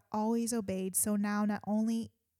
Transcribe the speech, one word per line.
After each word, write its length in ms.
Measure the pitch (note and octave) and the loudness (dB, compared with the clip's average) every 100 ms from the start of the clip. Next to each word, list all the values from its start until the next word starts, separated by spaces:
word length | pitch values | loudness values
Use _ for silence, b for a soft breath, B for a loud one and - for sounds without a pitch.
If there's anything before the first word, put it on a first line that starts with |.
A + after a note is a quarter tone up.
| - | -4
always 400 | G#3+ G#3+ A#3 A#3 | 0 2 2 0
obeyed, 420 | A#3 G3 F#3 F#3+ | -2 -2 -2 -2
so 220 | F#3 A3 G#3 | 0 2 2
now 280 | G#3 G#3 | 0 0
not 160 | G#3+ G#3 - | 0 -2 -2
only 460 | G#3+ A3 A3+ A3+ _ _ _ | 0 0 -2 -6 _ _ _